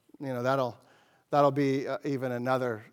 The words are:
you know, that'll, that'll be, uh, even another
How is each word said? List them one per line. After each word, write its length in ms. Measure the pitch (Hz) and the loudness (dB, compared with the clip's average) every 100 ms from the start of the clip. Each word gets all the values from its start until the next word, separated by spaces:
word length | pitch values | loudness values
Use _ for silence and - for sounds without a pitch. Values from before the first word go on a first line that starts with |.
| _ - | _ -14
you 100 | 143 | -8
know, 140 | 123 | -4
that'll, 360 | 123 135 123 117 _ _ _ _ _ | 0 0 0 -4 _ _ _ _ _
that'll 200 | 147 143 | 4 4
be, 360 | 139 139 135 120 | 4 2 0 -2
uh, 120 | 135 | -6
even 280 | 156 135 131 | -4 -4 -4
another 520 | 120 123 131 127 107 110 | -4 0 0 0 -4 -10